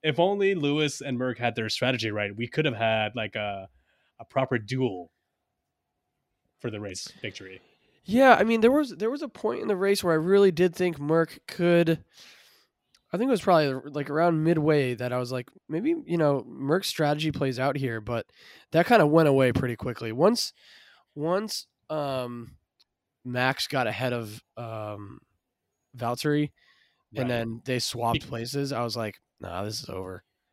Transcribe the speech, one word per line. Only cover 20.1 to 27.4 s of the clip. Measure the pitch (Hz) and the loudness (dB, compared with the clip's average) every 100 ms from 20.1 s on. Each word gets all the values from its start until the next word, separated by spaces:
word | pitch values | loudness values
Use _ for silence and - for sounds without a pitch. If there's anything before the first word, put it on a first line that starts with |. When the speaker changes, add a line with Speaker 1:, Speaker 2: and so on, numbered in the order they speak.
Speaker 2:
Once, | 117 180 233 - - _ - - _ _ - | 2 2 2 -2 -10 _ -20 -20 _ _ -6
once, | 156 185 214 - - _ - | -2 -2 -4 -8 -12 _ -10
um, | 156 143 131 123 120 117 - _ _ _ _ _ _ 127 | -6 -4 -4 -6 -10 -14 -20 _ _ _ _ _ _ -6
Max | 123 127 131 - | 0 0 0 -2
got | 143 117 | -2 -2
ahead | 104 127 | -2 -2
of, | 120 110 104 - - | -4 -6 -12 -16 -14
um, | 117 110 107 104 101 62 _ _ _ _ _ _ _ 123 | -10 -10 -10 -12 -14 -20 _ _ _ _ _ _ _ -6
Valtteri, | 117 120 151 147 147 - _ _ _ _ _ 107 | -4 -2 0 0 0 -6 _ _ _ _ _ -6
and | 127 | -2
Speaker 1:
Right. | |
Speaker 2:
then | 120 | -2